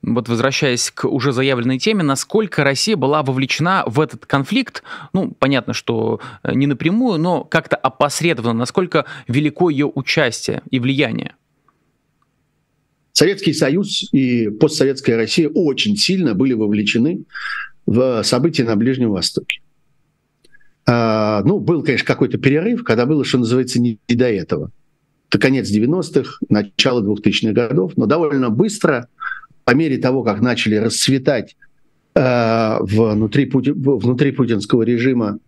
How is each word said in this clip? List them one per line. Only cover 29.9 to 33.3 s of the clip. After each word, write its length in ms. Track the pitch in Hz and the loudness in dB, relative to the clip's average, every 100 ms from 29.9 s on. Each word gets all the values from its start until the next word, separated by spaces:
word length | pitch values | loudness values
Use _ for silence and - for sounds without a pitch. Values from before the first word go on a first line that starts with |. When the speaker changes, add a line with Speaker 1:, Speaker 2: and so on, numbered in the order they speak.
| 127 | 0
Speaker 2:
того, 260 | 131 131 | 0 0
как 160 | 113 104 | 0 0
начали 360 | 120 120 - 107 | 0 0 0 0
расцветать, 840 | 110 107 - 135 135 131 - _ - _ _ _ _ - | 0 -2 0 2 2 0 -4 _ -20 _ _ _ _ 0
э, 640 | 127 120 113 113 110 110 | 2 2 2 2 0 0
внутри 680 | 95 107 113 107 107 | 0 2 2 2 0